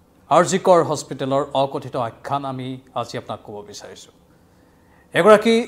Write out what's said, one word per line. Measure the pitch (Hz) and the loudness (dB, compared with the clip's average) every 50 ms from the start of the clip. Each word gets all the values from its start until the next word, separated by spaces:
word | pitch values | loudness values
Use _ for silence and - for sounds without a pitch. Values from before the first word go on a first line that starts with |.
| _ _ _ _ _ - | _ _ _ _ _ 0
আৰ | 139 165 175 | 2 2 4
জি | 139 170 190 | 2 0 0
কৰ | - 190 180 170 151 | 2 4 4 4 4
হস্পিটেলৰ | 127 151 135 - - 143 127 139 135 135 139 147 139 - | 2 -2 -6 -8 -10 -10 -8 -4 -2 -2 -2 -2 -2 -2
অকথিত | 135 139 135 139 143 131 127 - | -2 -2 -2 -4 -8 -10 -8 -6
আখ্যান | 139 117 113 - - - - 139 139 143 | -6 -6 -6 -8 -10 -10 -6 -6 -6 -6
আমি | 135 131 131 127 131 131 123 - _ - | -6 -10 -10 -10 -12 -12 -14 -16 _ -8
আজি | 131 117 - - 120 | -8 -8 -8 -10 -12
আপোনাক | - - 110 101 - | -12 -12 -14 -14 -14
ক'ব | - 107 104 104 101 | -16 -16 -16 -16 -16
বিচাৰিছোঁ। | 101 - - 92 98 - - - _ _ _ _ _ _ _ _ _ _ _ _ _ _ _ _ _ _ _ _ - | -18 -20 -20 -20 -20 -20 -20 -20 _ _ _ _ _ _ _ _ _ _ _ _ _ _ _ _ _ _ _ _ -2
এগৰাকী | 160 170 208 214 208 214 233 226 226 240 | 2 6 6 6 6 6 4 2 2 0